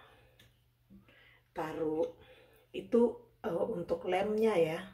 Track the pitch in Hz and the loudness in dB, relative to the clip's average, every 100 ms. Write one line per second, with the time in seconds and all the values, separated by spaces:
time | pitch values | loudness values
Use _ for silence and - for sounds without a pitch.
0 | - - - _ - _ _ _ _ - | -20 -20 -20 _ -20 _ _ _ _ -20
1 | - - - - _ - 156 156 156 156 | -20 -20 -20 -20 _ -8 -6 -2 -2 0
2 | 170 - - - - - _ - - 233 | -2 -4 -20 -20 -20 -20 _ -12 2 4
3 | 240 - - _ 220 170 202 175 170 170 | 4 2 -16 _ -6 -2 -2 -4 -4 -4
4 | 185 185 208 214 220 185 160 170 190 | 0 0 0 2 2 4 2 0 -8